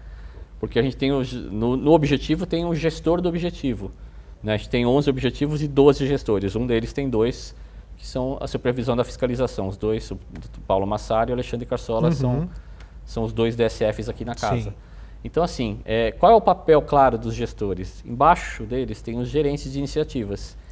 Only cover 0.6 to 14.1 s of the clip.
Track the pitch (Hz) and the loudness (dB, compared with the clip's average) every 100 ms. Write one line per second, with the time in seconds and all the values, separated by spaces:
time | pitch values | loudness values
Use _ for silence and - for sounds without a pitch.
0.6 | 110 120 135 127 135 139 120 123 65 104 | -2 0 0 0 0 0 -2 -6 -6 -2
1.6 | 117 131 143 165 147 139 - 156 185 165 | 0 2 6 6 6 0 0 -2 0 -2
2.6 | 170 160 160 156 160 175 180 170 175 170 | -2 0 -2 0 0 2 0 -2 -4 -4
3.6 | 135 104 127 - - - - - 107 107 | -4 -4 -6 -12 -18 -18 -20 -10 -2 -2
4.6 | - 123 120 135 143 131 123 - 147 151 | 0 2 4 4 4 2 0 0 -2 0
5.6 | 151 139 143 139 135 139 - 101 98 107 | 0 6 8 8 2 0 2 0 0 -2
6.6 | 123 117 120 - 139 113 117 127 - - | 0 0 0 -4 -2 2 2 0 -10 -16
7.6 | - - - - - 131 127 135 135 - | -18 -18 -18 -16 -8 -4 -4 -4 -6 -4
8.6 | 123 127 120 120 123 - 127 120 123 - | -2 0 0 0 0 -2 -2 0 -2 -2
9.6 | 95 98 107 110 - 98 - - - - | -6 -2 -2 -2 -4 -12 -12 -16 -14 -10
10.6 | - 98 98 104 - 110 117 123 123 120 | 0 0 2 -2 0 0 2 -2 -4 -6
11.6 | 117 120 - 113 160 151 127 131 180 - | -4 -6 -2 0 2 2 0 0 -2 -8
12.6 | - - - - - - 113 110 113 117 | -16 -18 -18 -18 -10 -4 -4 0 0 2
13.6 | 113 - 110 107 110 | 0 2 0 0 -6